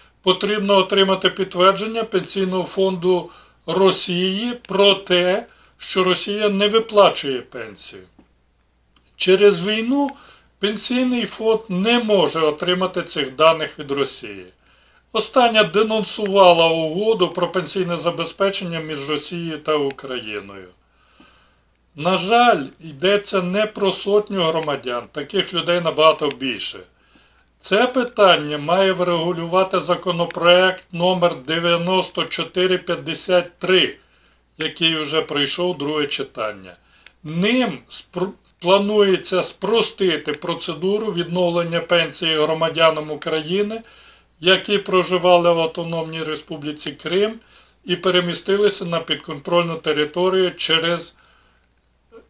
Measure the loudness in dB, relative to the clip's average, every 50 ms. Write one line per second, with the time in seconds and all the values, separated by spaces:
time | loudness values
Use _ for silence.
0 | -20 _ _ _ 2 2 2 2 0 -2 -2 0 0 2 4 4 4 4 2 2
1 | 2 2 2 0 0 -2 -2 -2 -6 -2 2 4 4 4 4 4 0 -6 -4 -6
2 | -4 -2 -2 -2 -2 -4 -4 -4 -2 -2 -2 -4 -4 -4 -2 0 0 0 0 0
3 | 0 2 2 2 0 -6 -14 -20 -20 _ _ _ _ -2 2 4 4 4 4 2
4 | -2 -2 -2 0 0 0 -2 -2 -4 -6 -6 -8 -8 -2 2 4 4 4 4 2
5 | 0 0 0 2 2 2 0 -2 -4 -8 _ _ _ _ _ -14 -10 -4 0 0
6 | 2 2 2 0 -2 -4 -2 0 0 0 2 2 2 2 2 2 0 2 4 6
7 | 6 6 4 0 -4 -6 -6 -6 -8 -10 -14 -14 -14 -14 -14 -16 -16 -16 -16 -18
8 | -20 -20 _ _ _ _ _ _ _ _ _ _ _ _ _ _ _ _ _ _
9 | _ _ _ -2 2 2 4 6 6 4 4 4 0 -4 -4 -2 -2 -2 0 0
10 | -2 -2 -6 -10 -20 -20 -20 _ _ _ _ _ -4 -4 -4 -4 -4 -2 -2 0
11 | 0 0 -2 -2 -4 -6 -6 -4 -2 0 0 0 -2 -4 -4 -2 0 2 2 2
12 | 2 2 2 2 2 2 0 0 0 0 0 -2 -2 -2 -2 0 -2 -2 -4 -4
13 | -6 -6 -4 -6 -6 -4 0 4 4 4 4 4 -2 -8 -8 -10 -8 -4 -2 -2
14 | -2 -4 -6 -10 -12 -14 -14 -16 -18 -20 _ _ _ _ _ _ _ _ _ _
15 | _ _ -4 -4 -2 0 2 4 4 4 4 4 2 4 2 0 0 2 0 -2
16 | -2 -4 -6 -6 -4 2 4 6 8 8 8 6 4 4 2 2 0 -2 -2 -2
17 | 0 0 2 2 0 0 0 -2 -2 -2 -2 -2 -4 -2 -2 -4 -2 -2 -4 -4
18 | -2 -4 -4 -4 -6 -6 -4 -2 -2 -2 -2 -4 -6 -8 -8 -8 -8 -8 -8 -8
19 | -6 -4 -4 -4 -6 -6 -8 -6 -6 -6 -8 -6 -4 -2 0 0 0 -2 -4 -8
20 | -10 -10 -10 -10 -8 -8 -10 -10 -10 -12 -16 -18 -18 -20 _ _ _ _ _ _
21 | _ _ _ _ -20 _ _ _ _ _ _ _ _ _ _ _ _ _ _ -6
22 | -2 -2 0 0 0 2 4 6 6 6 4 2 0 -6 -12 -16 -18 -18 -8 -2
23 | 2 2 2 2 0 -2 -2 -2 -2 0 -2 -2 -2 -2 -4 -2 -2 -2 -2 -2
24 | -2 0 0 0 0 0 -2 -2 0 0 0 -2 -2 -4 -4 -6 -4 -6 -6 -6
25 | -8 -8 -10 -12 -8 -6 -4 -6 -4 -4 -6 -4 -2 0 0 0 0 -2 2 4
26 | 4 4 4 2 0 -4 -4 -4 -6 -6 -6 -6 -8 -10 -12 -14 -18 _ _ _
27 | _ _ _ _ _ _ _ _ _ _ _ _ -6 0 2 2 2 2 0 0
28 | -2 0 2 4 6 6 6 4 2 -2 -6 -6 -2 0 2 2 2 2 2 0
29 | 0 0 0 0 -2 -2 -4 -4 -4 0 2 2 2 2 0 -2 0 0 -2 -2
30 | -2 -4 -2 -2 -2 -4 -2 2 4 6 6 6 6 4 0 -2 -10 _ -6 -2
31 | 0 0 2 2 2 0 0 -2 -6 -4 -2 0 0 0 0 0 0 0 0 0
32 | -2 -2 -4 -6 -6 -4 -4 -8 -8 -4 -2 0 0 0 0 -2 -2 -4 -6 -6
33 | -6 -8 -8 -6 -2 0 2 2 2 0 -8 -6 0 2 4 4 4 2 -2 -8
34 | _ _ _ _ _ _ _ _ _ _ _ -8 -8 -8 -4 0 0 0 0 0
35 | -4 -2 -2 -2 -2 -2 -2 -2 -2 -2 -2 -2 -2 -4 -4 -4 -4 -4 -2 -2
36 | -2 -4 -4 -6 -8 -8 -8 -8 -8 -8 -8 -10 -16 -20 -20 _ _ _ _ _
37 | -20 -20 _ _ -12 -8 -4 -2 0 2 2 2 0 -2 -4 -8 -12 -16 -16 -16
38 | -14 _ -8 -6 -6 -6 -8 _ _ _ _ -4 2 4 4 4 4 2 2 4
39 | 4 4 2 0 0 -2 -2 -2 -2 -4 -6 -8 -4 0 2 2 0 0 -2 -2
40 | 0 0 0 -2 -4 -6 -8 -6 -4 -6 -6 -6 -6 -8 -6 -4 -2 -2 -2 -2
41 | -2 -4 -4 -4 -4 -4 -2 0 0 0 0 0 -2 -2 -2 -4 -2 0 0 0
42 | 0 -2 -4 -4 -4 -2 0 2 0 0 0 0 -2 -2 2 4 4 4 4 2
43 | -4 -8 -8 -8 -6 -4 -4 -4 -2 -2 -2 -2 -2 -2 -6 -10 -12 -16 -20 -20
44 | -20 -20 -20 _ _ _ _ -2 2 2 2 2 2 0 -2 -2 0 0 0 0
45 | 2 2 0 2 4 6 6 6 6 4 2 2 0 -2 -4 -6 -8 -6 -6 -6
46 | -6 -6 -8 -8 -6 -6 -8 -8 -8 -12 -12 -10 -8 -10 -10 -8 -10 -12 -10 -10
47 | -6 -4 -2 0 0 -2 -4 -6 _ _ _ -20 _ _ _ _ -8 -6 -4 -2
48 | 0 0 2 2 0 -2 -4 -6 -2 -2 0 2 2 2 0 -2 -6 -4 -4 -4
49 | -4 -6 -8 -8 -8 -12 -14 -10 -4 0 0 0 0 0 -4 -6 -4 -2 0 0
50 | -2 -2 0 0 0 2 2 2 2 0 -2 -4 -2 0 0 0 0 0 -2 -2
51 | -6 -10 -16 _ _ _ _ _ _ _ _ _ _ _ _ _ _ _ _ _
52 | _ _ -20 -20 -20 _